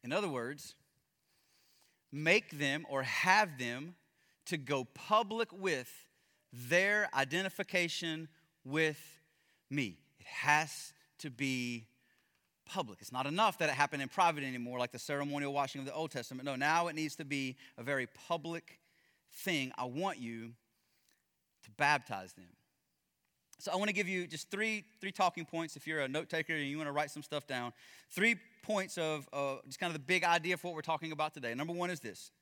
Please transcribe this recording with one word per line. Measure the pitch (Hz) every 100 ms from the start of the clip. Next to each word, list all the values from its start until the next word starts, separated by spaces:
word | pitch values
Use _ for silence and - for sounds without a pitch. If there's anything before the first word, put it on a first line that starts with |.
In | 120
other | 165 202
words, | 135 120 143 - - _ _ _ _ _ _ _ _ _ _ _ _ _
make | 139 156 202 220
them | 147 143 143 143
or | 139
have | 131 - 170 196 208 139
them | 123 120 156 180 _ _ _ _ -
to | 170
go | 135 143 127
public | - - 214 220 220 233
with | 185 190 147 123 - - _ _ _ _
their | 123 120 170 196 208 202
identification | 131 135 160 190 - 196 185 170 - 170 156 160 _ _ _
with | 131 147 156 147 - - _ _ _ _ _
me. | 139 120 82 _ _
It | -
has | - 131 151 156 - - - _ _
to | 156
be | 120 139 127 123 120 113 _ _ _ _ _ _ _ -
public. | 196 135 98
It's | -
not | 127 139
enough | 165 220 -
that | 156
it |
happened | 139 143 147
in | 135
private | - 175 151
anymore, | 139 127 120 123
like | 123
the | 123
ceremonial | - 143 143 143 143
washing | 139 135 139
of | 135
the |
Old | 143 160
Testament. | 135 117 127 139
No, | 131
now | 143 165 170
it | 156
needs | 156 -
to | 147
be | 143 131 131 - -
a |
very | 120 139 123
public | - - 170 156 165 - - _ _ _ _ _
thing. | - - 160 131 -
I | 127
want | 127 190 175
you | 120 113 113 117 _ _ _ _ _ _ _ _ _ _
to | -
baptize | 104 147 147 - 104 95
them. | - 90 _ _ _ _ _ _ _ _ _ _ -
So | -
I | 185
wanna | 208
give | 202 185
you | 185 175
just | 156 -
three, | 196 220 214 - _
three | 196
talking | - 185 170 160
points | 165 165 -
if | -
you're | 156
a | 135
note | 143 170
taker | 165 156
and | 160 139
you | 147
wanna | 151
write | 143 151
some | 151
stuff | 143 147 -
down. | 131 120 - - - -
Three | - 214 220 - _
points | - 208 190 -
of, | 160 151 135
uh, | 143 139 135 -
just | 131
kind | 180
of |
the | 156 135
big | 180
idea | 175 170 165 180
for | 175
what | 160
we're |
talking | 156 160 160
about | 151 156
today. | 151 123 120
Number | 156
one | 175 175
is | 175
this. | 117 95 - _